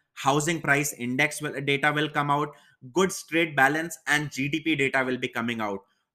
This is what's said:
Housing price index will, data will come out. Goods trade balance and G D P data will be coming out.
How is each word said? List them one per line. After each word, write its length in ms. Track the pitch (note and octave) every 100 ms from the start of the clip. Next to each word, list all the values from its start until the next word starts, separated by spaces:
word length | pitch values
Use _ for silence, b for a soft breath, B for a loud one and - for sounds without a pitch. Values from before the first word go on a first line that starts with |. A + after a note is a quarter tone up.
| _
Housing 480 | - C#3 C#3+ D3+ E3
price 320 | D3+ C#3+ C#3+
index 480 | - A#2+ C3 D3+ -
will, 180 | D3+ A#2+
data 320 | C#3+ C#3 D3+
will 160 | D3 D3+
come 220 | D3 D3
out. 240 | C#3+ D3 B B B B2+
Goods 280 | E3 F#3 - -
trade 260 | D#3+ E3
balance 440 | D3 C#3 D#3 E3 - -
and 240 | D3 D3
G 180 | - C#3+
D 120 | D#3
P 160 | D#3+ C#3+
data 280 | C3+ C3+
will 140 | B2+ B2
be 100 | B2
coming 320 | B2 A#2 A2+
out. 200 | G#2+ G2 - _ _